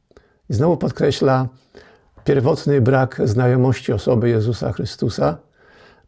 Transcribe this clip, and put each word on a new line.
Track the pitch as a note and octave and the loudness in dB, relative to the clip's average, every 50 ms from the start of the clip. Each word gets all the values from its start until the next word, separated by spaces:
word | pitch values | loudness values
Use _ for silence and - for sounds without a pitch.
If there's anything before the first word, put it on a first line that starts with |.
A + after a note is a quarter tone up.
| _ _ _ - _ _ _ _ _ - | _ _ _ -20 _ _ _ _ _ -6
I | - | -2
znowu | G2+ C#3 E3+ F3 | 0 0 0 0
podkreśla | - - - - - D#3+ D3+ C3+ - - C#3 C3 C3 C3 B2 - - _ _ _ - - - - _ _ _ _ - - | 0 -2 -4 -4 -2 -2 -2 0 0 0 2 2 2 0 -4 -8 -14 _ _ _ -20 -20 -20 -20 _ _ _ _ -8 -4
pierwotny | - C#3+ C3+ A#2 C3+ D#3+ - - D3 C#3+ C#3 | 0 0 2 2 2 0 0 0 0 2 2
brak | A#2+ A#2 C3+ C3 C3 B2 - - C#3+ | 4 4 4 2 0 0 -2 -2 -2
znajomości | B2 G#2 A#2+ B2+ B2 B2+ C3 B2 C3 B2 - - - B2+ | 0 0 2 2 2 2 2 2 2 0 0 -2 -4 -4
osoby | G#2 - - B2+ A#2 G#2+ A#2+ | -2 0 0 0 2 2 2
Jezusa | A#2+ A2 G#2+ A#2 A#2+ - - C3 - | 2 0 0 -2 -2 -2 -4 -6 -4
Chrystusa. | - A#2 G#2+ - - - - G#2+ - C#3+ C#3+ D#3+ - - _ _ _ _ _ _ - - - _ _ _ | -6 -6 -8 -6 -6 -6 -4 -2 -2 -2 -2 -2 -4 -10 _ _ _ _ _ _ -20 -20 -20 _ _ _